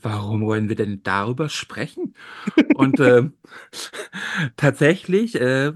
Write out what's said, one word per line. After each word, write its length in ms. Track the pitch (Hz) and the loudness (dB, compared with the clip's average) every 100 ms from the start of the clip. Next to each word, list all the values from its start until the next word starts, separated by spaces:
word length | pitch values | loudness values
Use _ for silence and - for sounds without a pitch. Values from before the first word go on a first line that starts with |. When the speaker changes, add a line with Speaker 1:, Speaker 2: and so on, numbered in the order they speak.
Speaker 1:
„Warum 380 | 110 104 104 107 107 | -6 -6 -4 -2 0
wollen 220 | 107 107 | 0 0
wir 80 | 110 | -2
denn 260 | 104 98 | -4 -4
darüber 460 | 98 98 104 127 151 | -2 -2 -2 -4 -6
sprechen?“ 680 | - - - 139 - 359 - - - - | -8 -10 -8 -8 -8 -10 -12 -20 -12 -2
Speaker 2:
<laughs> 300 | - - - | 0 2 2
Speaker 1:
Und, 240 | 135 139 | 2 4
ähm, 340 | 127 123 123 - _ - - - - | 6 6 4 -4 _ -20 -18 -16 -14
<laughs> 640 | - - - - - 135 - | -12 -14 -12 -8 -4 -4 0
tatsächlich, 840 | 143 - 147 185 - 196 233 - | 0 4 2 2 0 0 0 0
äh, 320 | 123 131 143 | 0 0 -2